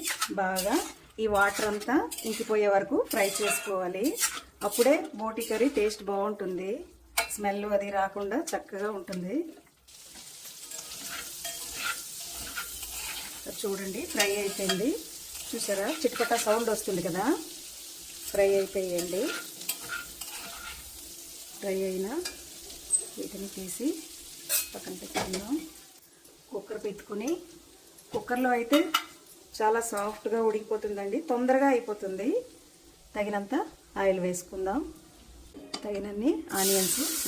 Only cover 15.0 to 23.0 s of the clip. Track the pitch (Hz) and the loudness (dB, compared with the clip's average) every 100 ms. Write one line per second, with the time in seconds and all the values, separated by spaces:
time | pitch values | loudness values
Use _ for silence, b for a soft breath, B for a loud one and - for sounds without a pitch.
15 | - - - - - 233 - 196 214 320 | -4 -10 -10 -8 -6 -4 0 0 0 2
16 | 247 - 233 233 214 226 220 208 - 185 | 0 2 2 4 4 4 4 2 2 0
17 | 175 180 226 339 - - - - - - | 0 2 2 2 -2 -10 -12 -12 -12 -12
18 | - - - 202 196 196 190 196 185 175 | -12 -12 -2 4 6 6 4 0 0 0
19 | 175 180 285 - - - - - - 1077 | 0 0 0 -2 -6 -8 -6 -6 -6 -6
20 | 1077 1077 - 831 - 1077 719 - - - | -6 -10 -10 -8 -8 -10 -10 -10 -12 -12
21 | - - - - - - 202 190 190 185 | -12 -12 -12 -14 -14 -6 -2 0 0 0
22 | 196 311 359 - - - - - - - | -2 -2 -4 -8 -12 -14 -12 -12 0 0